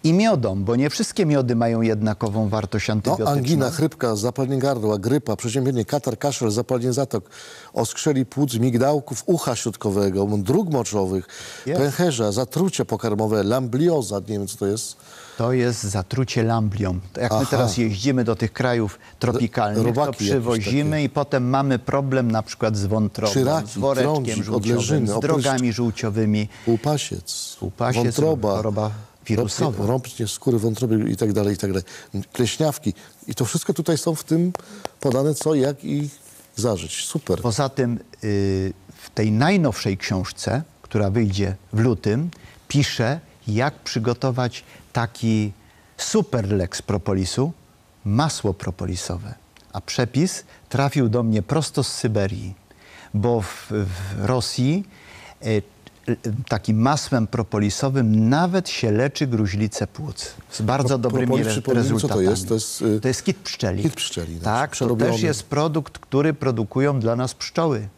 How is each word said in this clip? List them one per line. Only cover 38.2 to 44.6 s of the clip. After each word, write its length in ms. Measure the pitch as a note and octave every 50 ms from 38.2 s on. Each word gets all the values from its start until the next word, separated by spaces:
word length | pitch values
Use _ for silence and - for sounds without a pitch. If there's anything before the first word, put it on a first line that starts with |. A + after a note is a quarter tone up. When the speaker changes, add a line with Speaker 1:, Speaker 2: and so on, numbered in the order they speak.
| -
Speaker 1:
y, 480 | G#2+ G2+ G2+ G2 G2 F#2+ F#2+ F#2+ F#2+ F#2 - - - - - -
w 80 | -
tej 220 | _ - G#2+ G#2+ G#2+
najnowszej 680 | A2 C3+ D#3+ G3+ G3+ E3 C#3+ - - - A2 F#2+ F#2
książce, 640 | - - G2 F#2 F2+ - - - - - G#2 C3 D#3+ - - _ _
która 280 | - - G#2+ G#2 G2
wyjdzie 460 | G2 A#2+ A2+ G#2 F#2+ G2 G2+ F#2+ F#2+ - - - -
w 80 | A2
lutym, 500 | A2+ B2+ A2+ - - G#2+ G#2 B2+ D#3 F3 - - - - - - _ _
piszę, 520 | - C#3+ C#3 - - - A#2+ A2 C#3 E3 - - - - - -
jak 260 | G#2 A2 B2+ D3 D3
przygotować 880 | - - - - B2+ A2 A2+ A#2+ - - C3+ B2 B2+ B2+ A#2+ - -